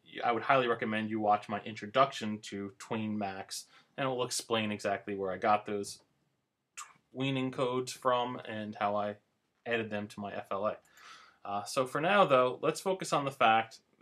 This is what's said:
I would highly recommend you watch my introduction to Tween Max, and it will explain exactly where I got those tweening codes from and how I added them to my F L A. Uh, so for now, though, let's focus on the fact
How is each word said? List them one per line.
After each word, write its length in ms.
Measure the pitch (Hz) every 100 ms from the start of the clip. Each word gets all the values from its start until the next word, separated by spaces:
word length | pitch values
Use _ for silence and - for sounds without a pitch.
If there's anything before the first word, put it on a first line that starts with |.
| - -
I 80 | 120
would 120 | 113
highly 240 | - 135 123
recommend 420 | 117 117 107 107
you 100 | 110
watch 300 | 104 104 -
my 100 | 101
introduction 760 | 110 107 104 131 131 - 110 107
to 300 | - 101 98 -
Tween 400 | - 113 107 107
Max, 480 | 98 95 - - - - _ -
and 80 | 135
it 40 |
will 140 | 123
explain 480 | 127 - - 113 107
exactly 440 | 107 104 98 - 98
where 160 | 95
I 60 | 92
got 280 | 110 107 110
those 320 | 104 101 - _ _ _ _ _ _ _ - - _ _ 127
tweening 360 | 135 135 131
codes 400 | 127 127 127 127
from 480 | - 131 123 123 123 -
and 280 | 107 107 107
how 160 | 104 104
I 200 | 104 104 _ _ _ _ -
added 240 | 117 107
them 180 | 104 104
to 100 | -
my 120 | 101
F 140 | 98 -
L 160 | 98 104
A. 100 | 90 _ - - - - _
Uh, 200 | 101 101
so 240 | 104 139 127
for 120 | 143
now, 240 | 165 202
though, 360 | 170 131 127 127
let's 200 | 151 156
focus 300 | 196 190 165
on 120 | 156 139
the 60 |
fact 480 | - 113 110 113 - _ _